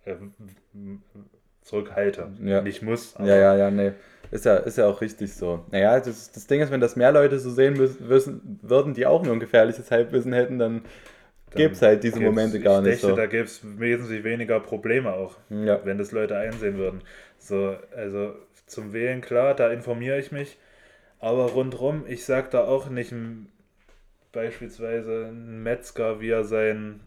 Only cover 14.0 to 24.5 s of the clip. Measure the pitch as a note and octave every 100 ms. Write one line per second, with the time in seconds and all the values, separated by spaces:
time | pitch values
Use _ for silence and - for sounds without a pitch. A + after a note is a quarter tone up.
14 | A#2+ A2 G#2+ A#2 A2+ A2 - G#2+ A2+ B2
15 | B2 F#2 F#2 - _ G#2 G#2+ G2+ G2 G2
16 | G2+ A2 G#2+ G#2 A2 A2+ G#2+ G2 F#2+ F#2
17 | - - - _ - G2 G2 F#2+ - A#2+
18 | G#2 G2 G#2 G2+ - _ _ - G#2+ A2
19 | B2 B2+ A#2+ A#2+ C3+ C#3 A#2 A#2+ A#2+ A#2
20 | B2 C#3 C#3 C#3+ C#3+ - _ _ _ _
21 | _ _ A2+ B2 B2 B2 C3 B2 C3 D3+
22 | - B2 - C3 C3 B2+ A#2+ C3+ C3 B2+
23 | A#2+ A#2+ A2+ A2+ G2+ _ _ _ _ _
24 | _ _ _ A#2 A2+